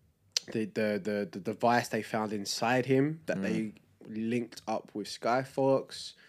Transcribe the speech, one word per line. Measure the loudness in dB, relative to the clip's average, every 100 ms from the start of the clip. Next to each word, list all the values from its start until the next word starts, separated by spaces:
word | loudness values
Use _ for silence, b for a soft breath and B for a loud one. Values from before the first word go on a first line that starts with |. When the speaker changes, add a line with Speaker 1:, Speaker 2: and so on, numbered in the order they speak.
| _ _ _ -8 -4
Speaker 1:
the, | -4 -2
the, | 0 0 0
the, | 0 -2 -2
the | -6
device | -6 0 4 4 2
they | -2
found | -2 -2 -2
inside | -4 -4 -2 2 2 4
him | 4 2 0 -4
that | -2
Speaker 2:
Mm. |
Speaker 1:
they | 0 0 -2 -8 _ _ -12
linked | -6 -2 -2 -2 -8 -4
up | -4 -4
with | -8 -8
Skyfox, | -4 0 0 0 2 4 4 2 -10 -14 -16